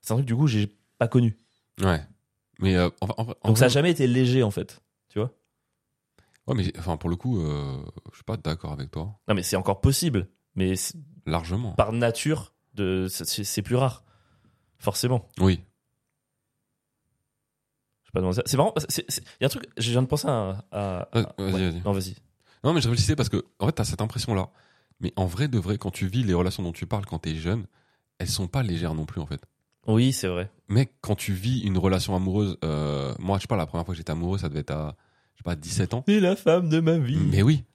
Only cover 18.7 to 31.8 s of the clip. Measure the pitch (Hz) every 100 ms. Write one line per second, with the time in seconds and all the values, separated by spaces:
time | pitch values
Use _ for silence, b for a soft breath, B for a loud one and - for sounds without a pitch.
18.7 | - - - - - - - 131 - -
19.7 | - 117 120 127 147 175 123 98 98 -
20.7 | 98 98 90 - 113 104 - 98 92 92
21.7 | 85 95 98 92 95 _ _ b b 131
22.7 | 165 117 117 - 151 113 - - _ 101
23.7 | - 107 87 107 110 - 101 90 b b
24.7 | b b b 104 - 92 85 147 120 87
25.7 | 104 95 - 95 113 113 87 90 - 90
26.7 | 85 87 107 98 82 - 80 80 113 98
27.7 | _ _ _ _ _ 87 - 92 139 117
28.7 | 85 82 78 78 - 76 73 - _ _
29.7 | _ - 110 127 131 92 87 95 _ _
30.7 | 101 135 _ - 104 - 95 104 127 104
31.7 | 92